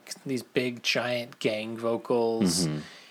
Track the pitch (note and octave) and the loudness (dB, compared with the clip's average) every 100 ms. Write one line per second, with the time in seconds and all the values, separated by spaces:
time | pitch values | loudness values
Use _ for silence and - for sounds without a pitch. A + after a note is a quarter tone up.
0 | - - C#3+ B2+ - D3 B2+ A#2 - C3 | -16 -12 -4 -4 0 0 0 -2 0 0
1 | A#2+ B2 A#2+ - B2+ G#2+ A2 A2+ A#2 A#2 | 0 -2 -4 -2 0 0 -4 -2 0 0
2 | - B2 A2+ A2+ G2 E2+ E2 D2+ D2+ - | 2 2 4 4 2 4 0 -2 -8 -16
3 | - | -20